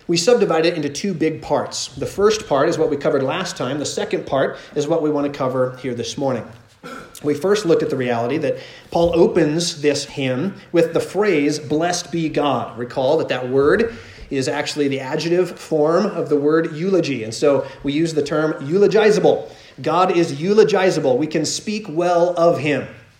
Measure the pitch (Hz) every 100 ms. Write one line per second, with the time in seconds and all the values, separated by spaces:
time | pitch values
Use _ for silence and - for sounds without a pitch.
0 | - 170 - 240 185 160 160 156 147 143
1 | 202 170 156 151 - 139 107 - - -
2 | 135 - 208 214 - 139 156 160 156 143
3 | - 113 131 165 185 - 123 147 135 -
4 | 202 180 - 135 - - - - 143 160
5 | 151 143 143 - 131 127 127 - 131 117
6 | - - 139 120 101 - - _ - -
7 | - - 147 143 185 208 170 156 156 135
8 | 123 117 120 151 139 - - - - 170
9 | 170 170 165 - 151 151 170 - 147 139
10 | - - 131 127 185 - - 165 165 202
11 | 185 180 214 156 143 147 127 151 170 -
12 | - 170 156 - 143 127 110 - 120 -
13 | 131 160 139 127 127 135 143 196 233 -
14 | - - - 139 131 143 147 - 143 135
15 | 131 156 160 175 175 - - 156 151 170
16 | 202 170 143 147 143 160 165 151 180 190
17 | 143 127 110 123 151 123 - - 139 147
18 | 165 151 143 156 156 156 139 180 202 202
19 | 214 180 160 120 - - - - 135 170
20 | 190 170 165 139 175 220 214 196 190 170
21 | 147 123 156 170 147 - - 214 214 156
22 | 175 175 175 170 170 143 147 135 98 -
23 | - _